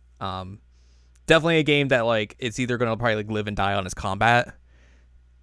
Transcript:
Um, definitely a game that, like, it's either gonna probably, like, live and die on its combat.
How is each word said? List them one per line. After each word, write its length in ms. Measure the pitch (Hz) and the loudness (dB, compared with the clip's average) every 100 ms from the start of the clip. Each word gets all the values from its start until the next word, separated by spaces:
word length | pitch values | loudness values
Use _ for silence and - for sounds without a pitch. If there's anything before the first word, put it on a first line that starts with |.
| _ - | _ -12
Um, 380 | 95 92 92 101 _ _ _ - _ _ - | -10 -8 -10 -16 _ _ _ -20 _ _ 2
definitely 320 | 160 160 165 | 2 4 2
a 40 | |
game 260 | 151 143 139 | 2 2 2
that, 120 | 131 | 2
like, 300 | 117 113 107 - | 2 0 -2 -6
it's 180 | 123 110 | -8 -4
either 180 | 123 120 | -4 -2
gonna 200 | 120 113 | -2 0
probably, 180 | 120 107 | -2 -2
like, 140 | 104 | -2
live 160 | 107 104 | -4 -4
and 100 | 101 | -2
die 180 | 98 | -2
on 100 | 101 92 | -2 -4
its 80 | |
combat. 580 | - 104 101 110 120 123 - _ _ - _ _ - _ _ | -8 -6 0 4 4 2 -6 _ _ -20 _ _ -20 _ _